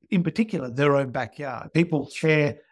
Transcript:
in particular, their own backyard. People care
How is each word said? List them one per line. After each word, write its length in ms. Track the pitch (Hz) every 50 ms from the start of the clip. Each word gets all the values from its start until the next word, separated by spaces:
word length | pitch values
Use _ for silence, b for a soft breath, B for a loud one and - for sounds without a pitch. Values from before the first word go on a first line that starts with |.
| _ -
in 120 | - 180 170
particular, 480 | 160 - - 226 220 - 156 131 123
their 260 | 113 127 143 147 143
own 140 | 139 139 127
backyard. 600 | 120 135 123 110 _ - 147 135 123 113 120 160 -
People 380 | 160 170 175 165 147 - - - -
care 380 | - 160 156 151 147 143 - b b b